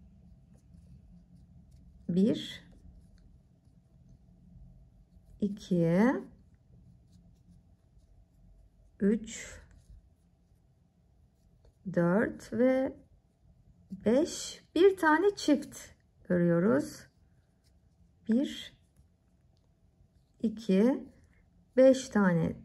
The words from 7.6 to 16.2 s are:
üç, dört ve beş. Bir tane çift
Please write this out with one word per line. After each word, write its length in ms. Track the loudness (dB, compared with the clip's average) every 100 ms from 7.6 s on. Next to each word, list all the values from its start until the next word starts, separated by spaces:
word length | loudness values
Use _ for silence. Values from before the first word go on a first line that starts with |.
| _ _ _ _ _ -20 _ _ -20 -20 -20 _ _ -4
üç, 600 | -2 -2 -6 -16 -18 -20 -20 -20 -20 -20 _ _ _ _ _ _ _ _ _ _ _ _ _ _ _ _ _ _ -6
dört 600 | -2 0 0 -2 -6 -10
ve 420 | -2 0 0 -4 -8 -20 _ _ _ _ _ _ _ -20
beş. 720 | -6 0 0 0 -6 -14 -16 _ 2
Bir 220 | 4 4
tane 380 | 2 2 2 0
çift 420 | 0 0 -2 -16 -20 _ _ _